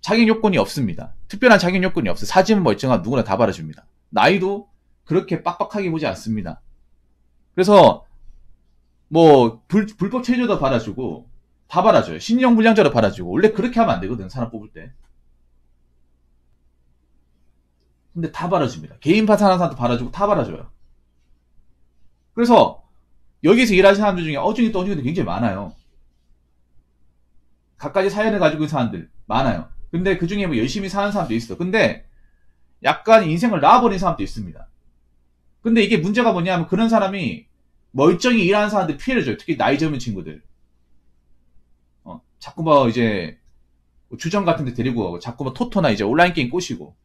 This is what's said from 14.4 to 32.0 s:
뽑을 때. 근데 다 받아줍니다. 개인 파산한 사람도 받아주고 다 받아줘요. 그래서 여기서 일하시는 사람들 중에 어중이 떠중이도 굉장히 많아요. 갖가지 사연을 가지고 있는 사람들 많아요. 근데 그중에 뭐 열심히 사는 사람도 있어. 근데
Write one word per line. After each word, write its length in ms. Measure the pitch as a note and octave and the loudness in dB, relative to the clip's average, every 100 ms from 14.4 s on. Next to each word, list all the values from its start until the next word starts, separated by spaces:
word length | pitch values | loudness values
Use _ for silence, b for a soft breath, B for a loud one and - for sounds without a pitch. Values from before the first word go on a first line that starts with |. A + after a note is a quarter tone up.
| A#2 | -10
뽑을 220 | A2+ G#2 | -10 -18
때. 200 | E2 F2 - _ _ _ _ _ _ _ _ _ _ _ _ _ _ _ _ _ _ _ _ _ _ _ _ _ _ _ _ _ _ _ | -20 -20 -20 _ _ _ _ _ _ _ _ _ _ _ _ _ _ _ _ _ _ _ _ _ _ _ _ _ _ _ _ _ _ _
근데 180 | E3+ D#3+ | -10 -10
다 180 | - F3 | -8 -2
받아줍니다. 480 | F3+ C3+ - D#2 - | -2 -2 -6 -18 -10
개인 260 | C#3 G3+ A3 | 0 2 4
파산한 320 | G#3 G3+ F#3 | 2 4 2
사람도 200 | E3+ A#2+ | 0 -2
받아주고 340 | A#2+ A#2+ A#2+ | -2 -2 -6
다 160 | D3+ G#3 | -4 -2
받아줘요. 440 | F#3+ G#2+ D#2 - - _ _ _ _ _ _ _ _ _ _ _ _ - _ _ | 0 -2 -8 -16 -20 _ _ _ _ _ _ _ _ _ _ _ _ -20 _ _
그래서 500 | - A#3+ A3+ - - - _ _ _ _ _ | -4 4 6 4 0 -20 _ _ _ _ _
여기서 300 | D3+ A3+ B3 | 2 4 4
일하시는 280 | F#3 F#3+ G3+ | 4 6 4
사람들 220 | G#3 F#3 | 2 -2
중에 140 | D#3+ C#3+ | -4 -4
어중이 340 | - A#3 A3+ | -4 0 0
떠중이도 320 | F#3+ F#3+ F#3 | 0 -4 -4
굉장히 220 | B2 E3+ C#3 | -4 -4 -4
많아요. 480 | F2 A#2 F#2+ G2+ - _ _ _ _ _ _ _ _ _ - _ _ _ _ _ - _ _ _ _ | -4 -4 -4 -10 -16 _ _ _ _ _ _ _ _ _ -20 _ _ _ _ _ -20 _ _ _ _
갖가지 320 | D3 G3 F#3+ | -6 -2 -2
사연을 300 | F#3 A3 G#3 | 0 -2 2
가지고 240 | D#3+ D3+ | 0 0
있는 60 | D3+ | -4
사람들 400 | D3 A#2 F#2 D#2+ - - | -2 -4 -6 -14 -20 -4
많아요. 440 | A2+ C3+ F2+ D#2 - - | -2 0 -4 -8 -16 -10
근데 260 | E3 F#3+ F#3 | -4 -2 -2
그중에 300 | E3+ G3+ F#3+ | -2 -4 -4
뭐 100 | C3 | -2
열심히 320 | B2 G#3 G3 | -2 -4 -6
사는 220 | G3 G3+ | -4 -4
사람도 220 | G3+ D#3 A2+ | -2 -4 -6
있어. 200 | A2+ F#2 | -6 -8
근데 480 | F3 G#3+ C#3 E2+ | -4 0 0 -2